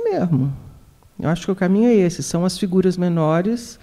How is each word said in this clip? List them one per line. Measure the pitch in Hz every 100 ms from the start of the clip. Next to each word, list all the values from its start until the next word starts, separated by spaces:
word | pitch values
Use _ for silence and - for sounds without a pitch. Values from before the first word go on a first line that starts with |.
mesmo. | 453 381 180 143 135 135 - - - _ _ -
Eu | -
acho | 170 -
que |
o | 190
caminho | 180 196 233
é |
esse, | 226 175 170
são | 135 170 180
as | -
figuras | 202 185 185 180
menores, | 175 170 156 160 185 240 - -